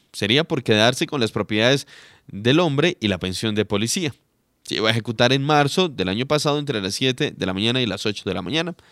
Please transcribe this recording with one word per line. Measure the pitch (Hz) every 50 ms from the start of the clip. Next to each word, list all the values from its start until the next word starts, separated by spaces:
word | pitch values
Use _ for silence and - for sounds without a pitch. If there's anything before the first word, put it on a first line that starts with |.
| _ _ -
Sería | - 104 101 117 143 160
por | - 165 135 -
quedarse | - 110 107 110 120 127 - 170
con | 143 151 143
las | 113 107
propiedades | - 113 101 - 107 107 110 123 139 135 - - - - - - - _ _ -
del | - 98 107 120 139 165
hombre | 180 160 139 139 147 180 - -
y | 110 104
la | 95 85
pensión | - 92 92 - - 110 104
de | 107 104
policía. | - 107 101 107 117 - 196 175 127 - _ _ _ _ _ _ _ _ _ -
Se | - -
iba | 71 104 110
a |
ejecutar | 113 117 110 120 110 107 120 120 131
en | 139 139
marzo | 151 151 147 143 139 - 190 185 170
del | 127 90 90 92
año | 95 113 131
pasado | 139 151 147 - 151 143 147
entre | 147 139 123 107
las | 95 95 104
siete | - 131 131 123 - 151 113 -
de | - 95
la | 92 92
mañana | 95 107 117 123 131
y | 123
las | 107 92 95 -
ocho | 110 101 - -
de | 101 92
la | 95
mañana | 90 87 131 160 170 175 175 - _ _